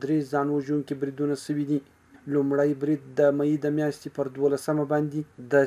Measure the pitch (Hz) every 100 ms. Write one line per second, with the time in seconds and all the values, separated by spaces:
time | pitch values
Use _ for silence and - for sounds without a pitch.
0 | 135 156 131 143 143 147 135 147 139 135
1 | 139 135 147 139 - 147 143 147 - _
2 | _ - 143 143 139 139 147 139 143 147
3 | 131 131 143 143 147 151 147 151 151 143
4 | 143 - 135 131 143 139 - 151 143 151
5 | 151 151 151 - 123 143